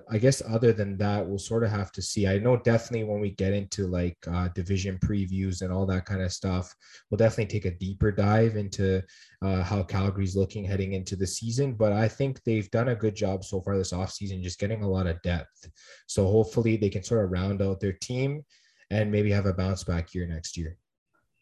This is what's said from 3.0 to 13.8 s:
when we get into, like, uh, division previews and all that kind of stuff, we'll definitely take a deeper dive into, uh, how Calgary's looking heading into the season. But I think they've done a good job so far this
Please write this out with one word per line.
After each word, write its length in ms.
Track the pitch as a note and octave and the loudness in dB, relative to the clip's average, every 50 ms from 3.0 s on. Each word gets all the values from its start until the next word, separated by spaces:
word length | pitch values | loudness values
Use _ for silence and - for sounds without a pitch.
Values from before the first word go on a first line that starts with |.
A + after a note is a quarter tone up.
when 160 | A2 G#2+ G#2 G#2 | -2 -2 -2 -2
we 140 | G#2 G2+ | -2 -2
get 200 | G2+ - F#2+ F#2+ | -2 -2 0 0
into, 360 | G2 G2+ G2 F#2+ - - G2 F2+ | 0 0 -2 -4 -4 -4 -2 -2
like, 280 | F2+ F2+ F2 F2 E2 _ - - | 0 0 0 -2 -4 _ -6 -4
uh, 160 | E2+ F2 F2+ F2+ F2+ | -2 0 0 -2 -2
division 420 | - F2 F2 G2 F#2 F#2 G2 F#2 F2+ | -4 -2 -2 0 0 -2 -2 -4 -2
previews 640 | - - G#2+ G2+ G2 F2+ F#2+ F#2+ F#2+ F#2+ F#2 F2+ | -2 0 0 0 -2 -2 -2 -2 -2 -2 -2 -4
and 100 | F#2+ F2+ | -4 -2
all 140 | F2+ F#2+ G2 | -2 0 0
that 180 | F#2+ F#2 F#2 - | 0 0 0 -2
kind 180 | - G2+ F#2+ | -2 -4 -2
of 100 | F#2 F2+ | -2 -2
stuff, 400 | - - - F#2+ F2+ F2+ F2 - - _ _ - - - - - | -4 -4 -2 -2 0 -2 -2 -4 -10 _ _ -20 -20 -20 -10 -2
we'll 80 | - G#2 | 2 4
definitely 280 | A2+ A2 - - A2 | 4 4 4 2 -2
take 180 | F#2+ - G#2 F2+ | -2 -2 -4 -2
a 120 | F#2+ F2 | -4 -4
deeper 360 | E2+ F#2+ F#2 G2 - A2 G#2+ | -4 -6 -6 -2 2 2 2
dive 420 | F#2+ G#2 G2+ G2+ G#2+ A2 A2+ A2+ G#2+ | 4 4 4 6 6 6 6 4 2
into, 480 | G#2+ G#2 G2 - - G2 F#2+ F#2+ F#2+ F#2+ - - - - - _ - | 0 -4 -4 -2 0 2 2 2 0 -2 -4 -12 -20 -20 -20 _ -4
uh, 220 | F#2+ F#2+ F#2+ F#2 F2+ | -2 0 0 0 0
how 180 | F2+ G#2 G2+ | 0 0 -2
Calgary's 540 | F2+ - - G2 G2 G2+ F#2+ G2+ G2 F#2 F2+ | -2 0 0 0 0 0 0 0 -2 0 2
looking 260 | G2 G2 F#2 - G#2+ | 0 0 0 -2 -6
heading 300 | G2+ G2 G2+ F#2+ F#2+ F#2+ | -6 -4 -2 -2 -2 -2
into 240 | G2 F#2+ F#2 - G2 | -4 -6 -6 -6 -4
the 100 | F2+ G2 | -4 -4
season. 480 | F2+ - - A2 A#2 A#2 B2+ C#3+ C#3 A#2+ | -4 -4 -6 -6 -4 -2 -2 -2 -2 0
But 180 | G#2 A2 G#2 | 2 2 2
I 140 | G2+ G#2 A2+ | 4 4 2
think 340 | A2 - - C#3 C3+ C3+ - - | 2 0 0 -4 -4 -4 -4 -2
they've 260 | B2 A2+ G#2+ G2+ - | 0 0 0 0 0
done 200 | - A2+ A#2+ C3 | 0 0 0 0
a 40 | A#2+ | 0
good 220 | G#2+ G#2+ A2 G2+ | 0 0 -2 0
job 280 | G2+ G#2 F#2+ G2 F#2 F#2+ | 0 -2 -2 -2 -2 -4
so 160 | - - F#2+ | -6 -6 -6
far 160 | F2+ G2 G2+ | -2 -2 0
this 160 | G2 | 0